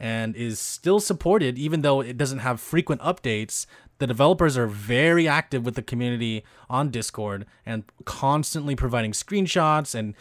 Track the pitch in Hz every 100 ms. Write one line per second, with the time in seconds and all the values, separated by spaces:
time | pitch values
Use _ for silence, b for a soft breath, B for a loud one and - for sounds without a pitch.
0 | 113 113 113 113 120 104 - - 170 202
1 | 202 180 170 208 139 123 151 165 143 135
2 | 120 123 139 135 131 117 - 160 175 143
3 | 156 185 127 107 110 - - B B -
4 | 131 117 147 180 165 131 113 104 104 123
5 | 160 170 160 147 - 135 120 117 113 120
6 | 123 120 117 110 B B - 127 147 117
7 | 110 - 104 98 104 b - 113 107 -
8 | - - 139 147 147 160 143 135 127 120
9 | 110 107 - 202 185 185 156 151 143 117
10 | 107 101